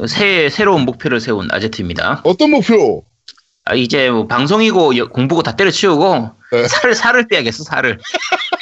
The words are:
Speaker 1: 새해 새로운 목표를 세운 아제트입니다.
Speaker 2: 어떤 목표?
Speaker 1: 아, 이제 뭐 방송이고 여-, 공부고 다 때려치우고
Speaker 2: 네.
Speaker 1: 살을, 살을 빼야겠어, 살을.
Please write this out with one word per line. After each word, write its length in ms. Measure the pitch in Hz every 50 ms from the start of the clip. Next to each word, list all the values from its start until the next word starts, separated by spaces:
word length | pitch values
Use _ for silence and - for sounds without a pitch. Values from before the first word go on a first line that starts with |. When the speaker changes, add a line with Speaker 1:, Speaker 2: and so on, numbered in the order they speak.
| 95 113
Speaker 1:
새해 420 | - - 208 196 190 175 151 139
새로운 320 | - - 214 208 185 151 127
목표를 360 | 127 123 - - 147 123 117
세운 280 | 113 131 110 101 95 -
아제트입니다. 720 | - 98 104 110 - - 92 87 85 - - 95 143 - -
Speaker 2:
어떤 260 | 156 185 - 302 302
목표? 540 | 302 269 190 - 226 208 156 117 92 - - _ _ _ _ - - _ _ _ _ _ -
Speaker 1:
아, 100 | - 107
이제 360 | 127 123 117 113 143 131 127
뭐 160 | 120 113 110
방송이고 720 | 113 120 120 135 147 202 214 226 220 196 185 165 143 127 120
여-, 100 | 117 -
공부고 340 | - 127 127 135 170 165 156
다 140 | 123 113
때려치우고 760 | 123 196 185 160 - 214 190 160 147 175 196 170 127 117 110 - _ _ - 123
Speaker 2:
네. 160 | 120 120 120
Speaker 1:
살을, 260 | 494 - 587 480 220
살을 340 | - - 233 247 254 233 233
빼야겠어, 360 | 196 160 123 113 110 - 156
살을. 340 | - - - - 123 104 - - - - - - - - - 1077 1077 - -